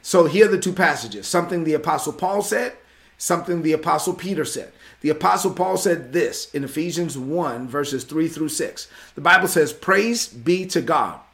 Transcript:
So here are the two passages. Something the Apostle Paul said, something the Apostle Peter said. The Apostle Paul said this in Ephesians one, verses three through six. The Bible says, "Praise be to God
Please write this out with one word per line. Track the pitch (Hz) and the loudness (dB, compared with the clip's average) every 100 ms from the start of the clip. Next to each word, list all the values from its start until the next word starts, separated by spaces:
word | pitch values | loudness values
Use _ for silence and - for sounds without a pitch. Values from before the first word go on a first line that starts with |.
So | - 185 160 | 4 4 6
here | 180 214 | 6 6
are | |
the | 196 | 6
two | 185 | 0
passages. | 180 170 143 117 101 95 | 2 2 2 -6 -10 -2
Something | 180 170 175 | -2 0 -2
the | 160 151 | 0 0
Apostle | 160 151 - | 0 -2 -2
Paul | 139 185 202 | -4 -2 -2
said, | 202 214 247 - _ _ _ _ | -2 -2 -2 -8 _ _ _ _
something | - 170 170 175 | -2 -2 0 -2
the | 160 | 0
Apostle | 156 165 151 185 175 | 0 2 0 0 -4
Peter | 180 175 135 | -4 -4 -4
said. | - - _ - - | -6 -10 _ -20 -6
The | 147 | -2
Apostle | 151 185 185 190 | 2 2 2 0
Paul | - 185 180 | 0 -2 0
said | 190 165 127 | 0 0 0
this | 160 127 - - 147 | 0 0 -4 -8 -8
in | |
Ephesians | 139 156 170 160 170 135 | -6 -4 -4 -2 -4 -4
one, | 131 165 156 135 127 | -4 -2 -2 -4 -6
verses | 139 143 135 | -4 -4 -6
three | 117 156 160 | -4 -2 -2
through | 156 156 | -2 -4
six. | - 113 - - - - | -4 -6 -8 -18 -20 -18
The | - | -2
Bible | 147 185 185 | 4 6 4
says, | 170 147 | 2 2
"Praise | - - 190 226 233 - | 0 0 2 2 -2 -4
be | 120 120 180 185 | -4 0 0 0
to | 180 | -2
God | 131 156 101 85 - | 0 0 0 -6 -20